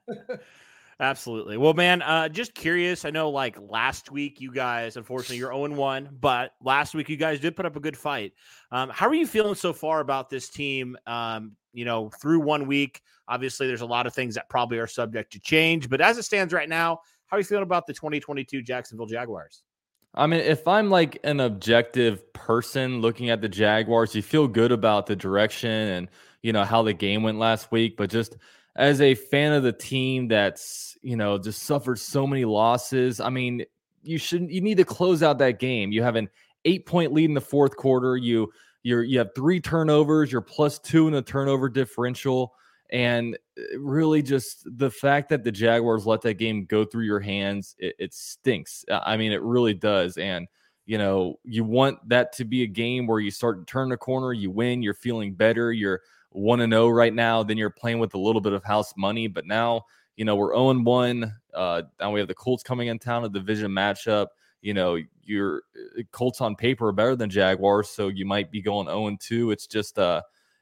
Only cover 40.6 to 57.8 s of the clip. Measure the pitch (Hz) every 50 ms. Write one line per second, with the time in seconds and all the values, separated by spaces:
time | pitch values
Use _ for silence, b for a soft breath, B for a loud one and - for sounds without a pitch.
40.6 | 151 - - - - - - 160 160 160 151 139 120 - - 139 139 139 139 131
41.6 | 131 135 113 135 131 - - - 120 123 127 - - 139 131 127 127 123 b b
42.6 | b b b b b _ - 123 123 120 120 117 117 117 - - _ _ _ -
43.6 | - - - 120 143 143 135 156 160 156 156 156 143 131 139 135 120 - - -
44.6 | - - 120 117 139 135 - - - 139 139 143 143 - 156 147 104 117 104 98
45.6 | 113 117 117 117 117 117 113 110 101 110 110 110 - 120 104 90 113 113 110 107
46.6 | 95 - 107 107 107 104 - 117 113 107 104 101 98 101 98 101 98 98 101 101
47.6 | 98 - - - 92 90 - - 90 95 - - - - - - - 135 117 92
48.6 | 82 - - - - - - 95 - 87 110 110 110 110 104 95 - 113 120 123
49.6 | 117 110 104 87 - 107 104 95 90 87 90 - 87 101 92 87 87 92 _ _
50.6 | _ _ _ _ _ - 110 107 101 98 98 95 92 90 - - _ 127 113 113
51.6 | 113 107 113 127 135 139 - - - 110 120 123 123 120 - - 127 110 117 127
52.6 | 123 110 95 107 117 117 123 127 123 113 113 110 107 101 - - - 117 113 92
53.6 | 82 - - 131 135 127 127 113 - - 127 131 131 127 123 113 98 95 92 107
54.6 | 117 123 123 123 117 104 101 - - 123 117 113 107 101 95 87 107 113 117 113
55.6 | 117 117 117 110 104 98 92 92 b b b b b b - 98 101 107 120 123
56.6 | 120 113 110 110 113 120 117 117 117 117 110 120 117 113 113 113 107 104 107 110
57.6 | 110 104 - _